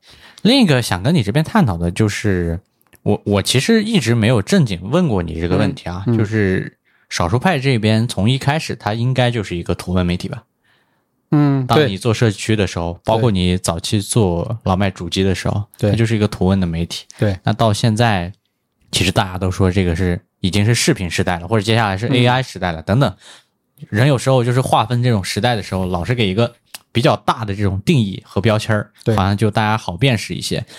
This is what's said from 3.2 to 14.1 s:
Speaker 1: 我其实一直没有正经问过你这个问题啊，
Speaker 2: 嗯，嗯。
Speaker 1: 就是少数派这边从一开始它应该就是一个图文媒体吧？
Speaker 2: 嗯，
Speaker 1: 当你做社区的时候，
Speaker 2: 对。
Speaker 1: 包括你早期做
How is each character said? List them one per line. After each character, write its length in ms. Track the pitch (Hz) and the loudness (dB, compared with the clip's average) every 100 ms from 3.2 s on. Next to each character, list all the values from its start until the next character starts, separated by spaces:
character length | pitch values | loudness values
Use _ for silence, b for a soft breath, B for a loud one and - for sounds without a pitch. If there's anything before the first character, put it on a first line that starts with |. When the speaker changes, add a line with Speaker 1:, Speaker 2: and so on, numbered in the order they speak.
Speaker 1:
我 180 | - 101 | 0 0
其 160 | - 123 | 2 0
实 240 | - 226 | 2 2
一 160 | 214 220 | 2 0
直 160 | 113 120 | 2 2
没 120 | 107 | 2
有 140 | 123 | 2
正 240 | - 202 123 | 2 2 2
经 140 | 87 95 | -2 -2
问 180 | 160 170 | 0 0
过 140 | 98 | 0
你 180 | 85 80 | -2 -4
这 80 | 85 | 0
个 80 | 92 | 0
问 160 | - 143 | 0 -2
题 120 | 85 | -8
啊， 160 | 87 98 | -6 -2
Speaker 2:
嗯， 80 | 113 | -2
嗯。 20 | |
Speaker 1:
就 80 | 104 | 0
是 540 | 110 98 92 - _ _ _ - | 0 0 0 -4 _ _ _ -10
少 220 | - 87 | -2 0
数 80 | 117 | 0
派 220 | 185 156 | 0 0
这 180 | 135 120 | 0 0
边 300 | 107 110 120 | 2 2 0
从 200 | - 104 | 0 0
一 120 | 131 | 0
开 180 | - 156 | 0 -2
始 180 | - - | -4 -6
它 200 | 107 113 | -4 -2
应 180 | 123 | -2
该 160 | 127 123 | 2 0
就 140 | 120 | 0
是 120 | 92 87 | -4 -6
一 60 | |
个 140 | 85 85 | -4 -4
图 180 | - | -2
文 100 | 90 | 0
媒 140 | 87 90 | 0 -2
体 100 | - | -6
吧？ 140 | - _ _ _ _ _ _ _ _ - | -12 _ _ _ _ _ _ _ _ -2
Speaker 2:
嗯， 380 | 151 147 139 127 | 2 4 2 2
Speaker 1:
当 200 | 123 135 | 2 2
你 80 | 95 | 0
做 160 | 123 | 0
社 200 | 107 117 | 2 2
区 240 | 98 - 107 | 0 -2 0
的 100 | 92 | 0
时 140 | - | -2
候， 140 | 85 87 | -6 -6
Speaker 2:
对。 80 | - | -2
Speaker 1:
包 60 | 113 | 0
括 100 | 107 | 2
你 260 | 95 90 90 | 2 2 0
早 240 | - 87 | -2 -4
期 220 | - 107 | -2 -4
做 560 | 98 | 0